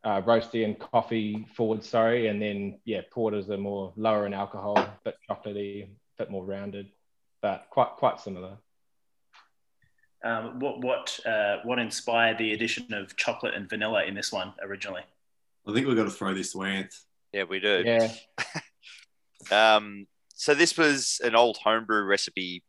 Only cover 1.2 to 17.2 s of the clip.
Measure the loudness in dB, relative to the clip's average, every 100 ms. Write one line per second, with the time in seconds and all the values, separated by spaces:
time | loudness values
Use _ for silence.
1.2 | -2 -6 -8 -2 0 0 0 2 4 4
2.2 | 2 0 -2 -2 -6 -8 -6 -6 -6 -4
3.2 | -2 -2 -4 -4 -4 -6 -8 -2 0 0
4.2 | 0 -4 -6 -6 0 0 0 -6 -10 -10
5.2 | -10 -8 -6 -8 -8 -8 -14 -20 _ -10
6.2 | -8 -8 -8 -8 -8 -10 -14 _ _ _
7.2 | _ _ -4 -4 -4 0 0 2 0 0
8.2 | -10 -12 -12 -16 _ _ _ _ _ _
9.2 | _ -20 _ _ _ _ _ _ _ _
10.2 | -4 -4 -6 -6 -6 -4 -2 -2 -4 -8
11.2 | -2 0 0 0 -2 -2 -2 -4 0 4
12.2 | 4 2 -2 0 -2 -4 -6 -8 -8 -2
13.2 | -2 -2 -4 -6 -6 -4 0 2 0 -4
14.2 | -6 -4 -6 -10 -10 -8 -8 -10 -14 _
15.2 | _ _ _ _ -2 0 2 2 2 0
16.2 | -4 -2 -6 -6 -4 -4 -6 -14 _ _